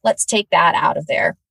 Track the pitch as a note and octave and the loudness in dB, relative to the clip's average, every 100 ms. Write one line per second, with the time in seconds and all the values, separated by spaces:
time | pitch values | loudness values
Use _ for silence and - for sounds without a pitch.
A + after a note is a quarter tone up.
0 | A3 - - G#3+ G3+ E3+ E3+ - - - | -4 -2 -2 -4 0 2 2 2 -2 -2
1 | D#3 D3+ - F#3 _ | -4 -2 -2 -4 _